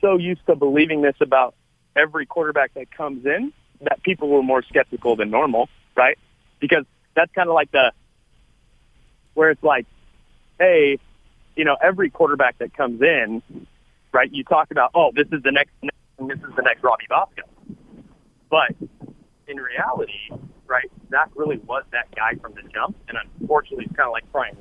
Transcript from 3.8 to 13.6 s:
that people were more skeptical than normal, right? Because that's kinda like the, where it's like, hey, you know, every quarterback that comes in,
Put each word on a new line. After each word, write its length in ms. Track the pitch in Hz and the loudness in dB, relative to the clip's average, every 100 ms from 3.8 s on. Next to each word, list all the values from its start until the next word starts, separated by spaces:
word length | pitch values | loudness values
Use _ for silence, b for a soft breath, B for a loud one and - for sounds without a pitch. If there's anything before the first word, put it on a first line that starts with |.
that 200 | 143 160 | -6 -4
people 260 | - 180 147 | -4 -4 2
were 140 | 143 | 2
more 200 | 131 131 | 2 0
skeptical 520 | - - - 120 120 | 0 -2 -2 -2 -2
than 160 | 110 104 | 0 0
normal, 380 | 110 151 113 123 _ _ | 0 0 0 -2 _ _
right? 240 | - 127 - _ _ _ _ | 2 2 2 _ _ _ _
Because 280 | 147 165 135 _ _ | 0 0 -2 _ _
that's 160 | - 170 | 0 0
kinda 200 | - 175 | 0 0
like 180 | 165 147 | 0 0
the, 220 | 139 123 - _ _ _ _ _ _ _ _ _ _ _ _ _ | 2 2 0 _ _ _ _ _ _ _ _ _ _ _ _ _
where 160 | - 156 | 2 2
it's 120 | 147 | 2
like, 220 | 156 131 117 _ _ _ _ _ _ - | 2 0 -2 _ _ _ _ _ _ 2
hey, 400 | 185 170 143 139 _ _ _ _ _ | 4 6 4 2 _ _ _ _ _
you 100 | - 156 | -4 0
know, 100 | 135 | 2
every 260 | 175 190 170 | 2 2 0
quarterback 480 | - 156 143 127 - | 2 2 2 0 -2
that 140 | 120 | -8
comes 280 | - 131 117 | -4 -4 0
in, 400 | 147 151 110 113 - - | 2 2 0 -6 -10 -18